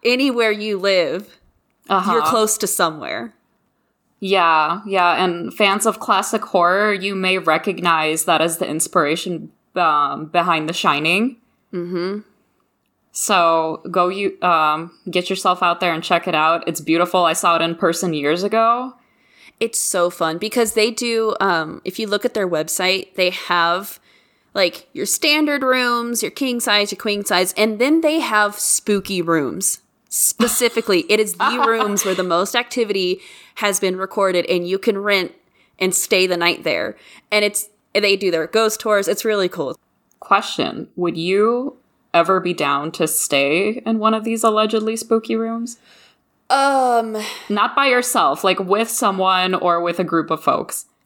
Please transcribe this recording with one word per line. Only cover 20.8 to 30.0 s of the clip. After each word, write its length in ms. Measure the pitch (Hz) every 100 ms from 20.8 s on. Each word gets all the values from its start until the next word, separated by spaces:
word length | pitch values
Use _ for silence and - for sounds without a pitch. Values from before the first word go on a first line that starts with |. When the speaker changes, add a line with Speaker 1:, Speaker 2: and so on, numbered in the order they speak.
| 214
Speaker 1:
do, 440 | 226 240 226 220 -
um, 400 | 196 170 156 -
if 160 | - -
you 80 | 214
look 160 | 202
at 100 | -
their 140 | 214 185
website, 680 | 160 156 - 185 190 - -
they 140 | 180
have, 680 | 180 - 175 170 180 208 - _ _ _ _ _
like, 340 | - 202 - -
your 120 | - -
standard 580 | - 311 302 302 285
rooms, 580 | 262 254 247 240 233 233
your 100 | 262
king 300 | - 262 240
size, 300 | 233 208 208
your 60 | 190
queen 260 | 220 208 202
size, 280 | 180 185 -
and 200 | 220 214
then 220 | 262 330
they 180 | 320 320
have 340 | 233 214 208 202
spooky 640 | - - - 98 95 185
rooms. 600 | 165 165 131 82 - - _ _